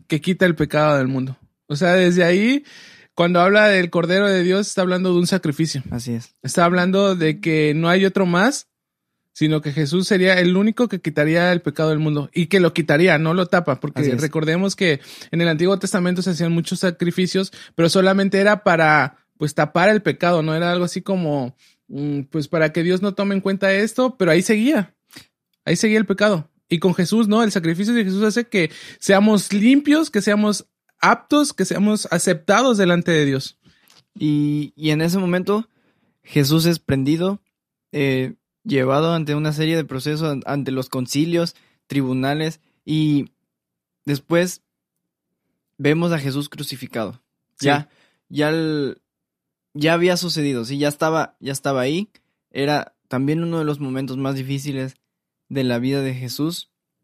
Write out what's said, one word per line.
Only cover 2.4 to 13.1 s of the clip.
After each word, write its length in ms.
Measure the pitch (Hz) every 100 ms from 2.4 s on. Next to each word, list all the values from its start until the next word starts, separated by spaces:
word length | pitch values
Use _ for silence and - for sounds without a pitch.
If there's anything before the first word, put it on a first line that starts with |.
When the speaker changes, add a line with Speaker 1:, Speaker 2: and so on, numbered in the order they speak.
| 226 285 - - - - _
Speaker 1:
cuando 260 | - 175 180
habla 280 | 185 208 214
del 220 | 190 175
Cordero 360 | 175 165 190 202
de 140 | 185
Dios, 240 | 175 190 208
está 140 | -
hablando 300 | 180 180 185
de 60 | 175
un 80 | 175
sacrificio. 560 | 185 156 143 160 139 -
Speaker 2:
Así 220 | 120 123
es. 220 | 117 - _
Speaker 1:
Está 220 | 127 -
hablando 500 | 175 180 180 196 202 180
de 240 | 156 151
que 320 | 170 156 151
no 140 | 151 165
hay 160 | 190
otro 220 | 196 190 180
más, 420 | 175 226 - - _ _ _ _ _ _
sino 280 | - 156 151
que 100 | 147
Jesús 340 | 143 143 180 185
sería 320 | 190 185 180
el 180 | 180 185
único 320 | 214 220 240
que 120 | 185
quitaría 500 | 165 151 151 170 175
el 80 | 175
pecado 280 | 151 147 156
del 80 | 151
mundo 320 | 156 147 139
y 140 | - 160
que 140 | 196
lo 120 | 175
quitaría, 460 | 175 151 147 185